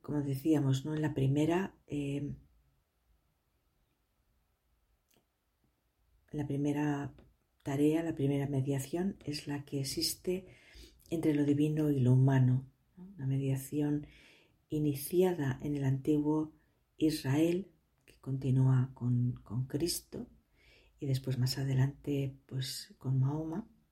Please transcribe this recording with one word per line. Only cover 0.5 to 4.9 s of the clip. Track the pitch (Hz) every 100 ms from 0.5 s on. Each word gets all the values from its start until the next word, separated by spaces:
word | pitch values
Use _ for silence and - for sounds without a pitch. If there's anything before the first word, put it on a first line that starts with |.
| 151 135 131
¿no? | 151
En | 156
la | 151
primera, | - 135 143 156 170 196 - _
eh, | 147 143 139 143 135 - _ _ _ _ _ _ _ _ _ _ _ _ _ _ _ _ _ _ _ _ _ _ _ _